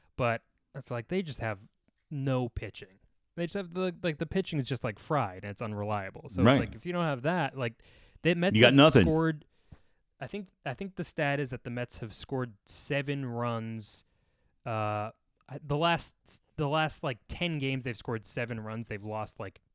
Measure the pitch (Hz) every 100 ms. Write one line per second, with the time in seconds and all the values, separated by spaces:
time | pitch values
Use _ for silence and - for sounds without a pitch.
0 | _ - 120 117 _ _ _ 143 - 120
1 | 113 185 165 127 113 101 113 _ _ _
2 | - 147 135 127 123 - 107 - 92 95
3 | _ _ _ - 170 202 180 175 185 170
4 | 175 147 156 190 185 151 123 131 120 101
5 | - 151 104 92 101 101 113 104 104 104
6 | 95 - - 90 92 139 - - 175 175
7 | 165 135 139 180 139 131 120 117 - -
8 | - - 160 175 180 107 120 139 156 226
9 | 170 160 160 156 - _ - - _ _
10 | _ - 127 208 185 _ - 123 196 -
11 | 170 - 147 143 135 123 - 120 123 -
12 | 113 - - 131 123 104 - - - 139
13 | 139 143 131 117 120 113 113 113 107 -
14 | - _ _ _ _ _ 127 110 107 107
15 | 107 - _ _ - 135 147 147 170 165
16 | - - - - _ - 143 147 156 -
17 | 151 120 - - 175 156 135 131 123 113
18 | - 113 - - 120 113 107 113 113 107
19 | 107 107 107 - 98 - _